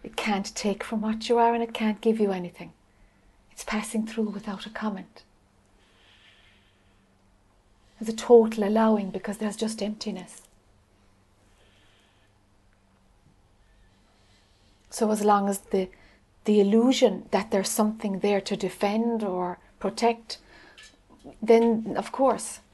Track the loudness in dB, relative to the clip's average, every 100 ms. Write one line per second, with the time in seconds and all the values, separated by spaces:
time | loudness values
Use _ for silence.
0 | -12 -8 -4 -4 -4 -6 -4 -4 -6 -4
1 | -4 -6 0 2 4 2 -4 -2 -2 0
2 | 0 2 0 -2 -8 -14 -20 _ _ _
3 | -20 _ _ _ _ -16 -6 -6 -4 -6
4 | -4 -4 -4 -6 -10 -12 -12 -8 -8 -8
5 | -14 -20 _ _ _ _ _ _ _ _
6 | _ _ -20 _ _ _ _ _ _ _
7 | _ _ _ _ _ _ _ _ _ _
8 | -8 -6 8 8 8 0 0 2 4 2
9 | -2 -8 -8 -6 -6 -4 -6 -4 -6 -6
10 | -8 -10 -14 -20 -20 _ _ _ _ _
11 | _ _ _ _ _ _ _ _ _ _
12 | _ _ _ _ _ _ _ _ _ _
13 | _ _ _ _ _ _ _ _ _ _
14 | _ _ _ _ _ _ _ _ _ -4
15 | -2 2 2 2 2 -4 -2 -2 -2 -10
16 | -20 _ _ _ 2 4 6 6 4 4
17 | 2 2 -2 -2 0 -2 0 0 -2 -2
18 | -6 -2 0 0 -2 -6 -6 -2 -2 0
19 | -2 -2 -4 -4 -4 -8 -16 _ -8 0
20 | 0 0 -10 -18 -18 -20 -20 -20 -20 _
21 | _ -20 -20 -10 4 6 6 0 -2 -6
22 | -6 0 0 0 -6 -14 _